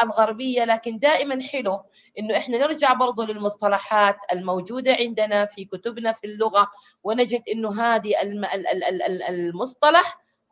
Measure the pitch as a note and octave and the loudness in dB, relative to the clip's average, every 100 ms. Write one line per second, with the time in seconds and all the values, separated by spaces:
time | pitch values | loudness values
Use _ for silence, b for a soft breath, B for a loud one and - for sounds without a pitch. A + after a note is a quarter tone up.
0 | A3+ G#3 A3 A3 C4 B3 A#3 A3+ A#3+ A3+ | 0 2 2 0 -2 0 2 0 -2 0
1 | C#4+ D#4 C#4+ C4 C4 C#4 G#3 G3 - b | 2 2 0 -4 -4 -4 -2 -4 -6 b
2 | b - G#3+ G3+ - A#3+ D4 D#4 C#4 B3 | b -10 -4 -2 0 0 0 2 2 4
3 | B3 A3 A3 G#3+ G#3 G#3 G#3 G3 - G#3+ | 2 0 -4 -4 -4 0 0 0 2 4
4 | G3+ G3+ - F#3 F#3 F#3 F#3 B3 B3+ B3 | 4 2 -2 -4 -2 -4 -4 -4 0 0
5 | A#3+ G#3+ G#3+ G#3 G#3 G3+ F#3+ F#3 A#3 A3+ | 0 -2 0 2 0 -4 -12 -10 -8 -4
6 | A3+ A3+ G#3 G#3+ A3 G3+ - b b b | -4 -4 -6 -2 2 4 2 b b b
7 | G3 A#3 A#3+ A#3 - A3+ A3 G3+ A#3 A3 | -2 0 0 -2 -4 -4 -4 0 2 2
8 | G#3 G3+ G3+ G#3 G3 G3 F3+ F#3 D#3 F#3 | 2 0 0 -4 -4 -4 -2 -2 -2 -2
9 | - F#3 - F3+ F3 F3 C4 - D4+ E4 | -2 -4 -4 -4 -4 -4 -6 0 4 6
10 | - - _ _ _ | 4 -4 _ _ _